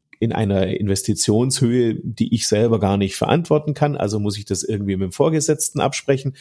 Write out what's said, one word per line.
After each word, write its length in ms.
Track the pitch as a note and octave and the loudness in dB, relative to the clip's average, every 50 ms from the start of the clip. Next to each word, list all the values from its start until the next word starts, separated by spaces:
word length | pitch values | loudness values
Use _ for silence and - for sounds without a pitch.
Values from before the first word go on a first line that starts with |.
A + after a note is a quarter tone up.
| _ _ - - | _ _ -8 -4
in 140 | A2 A2+ - | -4 -2 0
einer 340 | - A2 G2 G2+ F#2+ F#2+ F2+ | 0 0 2 2 0 0 0
Investitionshöhe, 1300 | - - G#2 G2 G2 - - - G#2 - - - G#2 A2 B2 C3+ - - C#3 A#2 A#2+ B2+ A#2+ A2+ A2+ | -2 -2 0 -2 -2 -2 0 -2 0 0 2 2 2 2 2 0 0 0 2 2 2 2 2 2 0
die 400 | - - A#2+ G#2+ - A#2 - - | -2 -6 -8 -2 -2 -2 0 0
ich 120 | A2 - - | -2 0 0
selber 320 | G#2+ G#2 A2+ A#2 A2+ G2+ | 2 2 4 2 2 2
gar 180 | G2+ F#2 G2+ G2+ | 2 2 2 2
nicht 180 | G2 F#2+ - | 0 0 0
verantworten 580 | - - - B2+ F3 E3 - D3+ D3+ D3+ D3+ C#3 | -2 0 0 2 0 2 2 0 0 0 -2 -2
kann, 220 | - D3+ D3 C#3 | 0 0 0 0
also 240 | - - G2+ G#2+ G#2+ | 0 -2 -2 -2 -2
muss 180 | G2+ G#2 G2+ G#2+ | -2 -2 -4 -4
ich 60 | G2+ | -4
das 200 | - G2+ - - | -6 -4 -4 -2
irgendwie 340 | - A2 G2+ G2+ G2 F#2+ F#2 | -4 -2 -2 0 -2 -2 -2
mit 80 | G2 | -2
dem 80 | F#2 - | -4 0
Vorgesetzten 680 | - C#3 D#3+ D#3+ D#3 C#3+ - D3+ D3+ - - - C#3 | 2 2 2 2 0 0 0 0 0 -2 -4 -2 0
absprechen. 560 | - C3 - - - - C#3 C3+ - C3+ C3+ - | 0 0 0 -2 0 0 0 0 0 -6 -8 -8